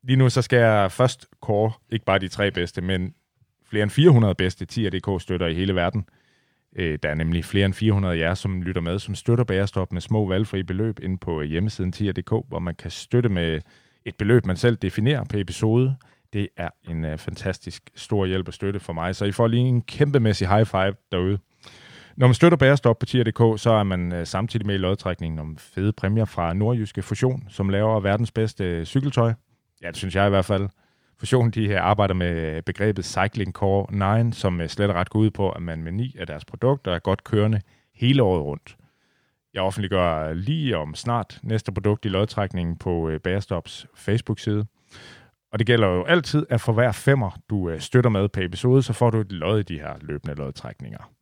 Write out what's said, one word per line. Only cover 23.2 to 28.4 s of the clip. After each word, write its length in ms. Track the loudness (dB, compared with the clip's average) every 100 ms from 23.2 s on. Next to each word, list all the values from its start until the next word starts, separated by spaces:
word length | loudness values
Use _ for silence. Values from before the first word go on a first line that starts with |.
D 80 | 0
K, 260 | 4 2 4
så 100 | 2
er 120 | 4
man, 300 | 2 0 -2
øh, 120 | -4 -4
samtidig 380 | -4 -2 -2 -2
med 80 | 0
i 20 |
lodtrækningen 600 | 0 0 -2 -4 -6 -6
om 180 | -8 -12
fede 340 | -12 -2 -2
præmier 320 | 0 0 0 0
fra 280 | -2 -2
Nordjyske 480 | 0 0 0 -4 -6
Fusion, 420 | -6 -2 0 -2 -10
som 200 | -4 0
laver 300 | 2 2 2
verdens 320 | 2 0 0
bedste, 320 | -2